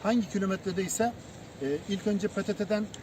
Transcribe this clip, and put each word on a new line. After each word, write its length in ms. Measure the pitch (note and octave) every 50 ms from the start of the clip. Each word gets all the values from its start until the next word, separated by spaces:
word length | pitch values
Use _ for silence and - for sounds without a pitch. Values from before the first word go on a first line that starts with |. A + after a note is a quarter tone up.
| -
hangi 260 | G#3 A#3+ A#3+ G3 -
kilometredeyse, 840 | - G3 G3 F#3+ F#3+ F#3 - F#3+ F3 F#3+ F#3 - - - A3+ A#3+ A#3 - - - - - - - - -
e, 160 | C#3 C#3 D3 - - -
ilk 180 | G3+ F#3 -
önce 200 | G#3+ G#3 F#3 G#3
P 160 | - - G3 F#3+
T 100 | G#3 G3
T'den, 320 | - G3+ F#3+ G#3+ G#3 G#3+ G3+ - -